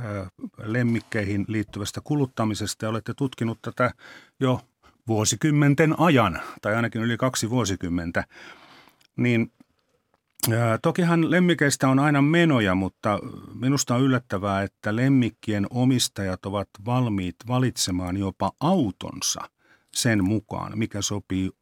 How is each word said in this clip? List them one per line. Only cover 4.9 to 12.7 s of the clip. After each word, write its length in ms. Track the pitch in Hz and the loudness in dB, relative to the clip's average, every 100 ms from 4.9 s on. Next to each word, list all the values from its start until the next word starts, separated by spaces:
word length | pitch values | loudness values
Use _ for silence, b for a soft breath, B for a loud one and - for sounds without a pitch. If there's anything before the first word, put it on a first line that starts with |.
| b - | b -2
vuosikymmenten 920 | 107 107 110 156 147 143 143 160 151 | 0 0 0 2 4 4 4 4 4
ajan, 420 | 170 135 101 78 B B | 4 6 4 0 B B
tai 140 | 104 113 | -2 0
ainakin 260 | 117 113 | -2 -2
yli 160 | 117 113 | -2 0
kaksi 320 | 127 - 110 | -2 -2 -2
vuosikymmentä. 760 | 123 98 92 87 87 85 98 - B B B B B B B B - | 0 0 -2 -2 -4 -2 -4 -4 B B B B B B B B -2
Niin, 340 | 123 117 113 _ _ _ _ _ _ _ _ - - | 2 2 0 _ _ _ _ _ _ _ _ -6 0
ö, 40 | 113 117 113 | 2 2 2
tokihan 500 | 170 170 170 170 151 | 0 2 2 2 4
lemmikeistä 580 | 170 180 165 143 - 135 | 4 4 4 2 2 2
on 100 | 131 | 4
aina 220 | 147 143 | 4 4
menoja, 540 | 143 170 165 127 101 | 4 4 4 4 4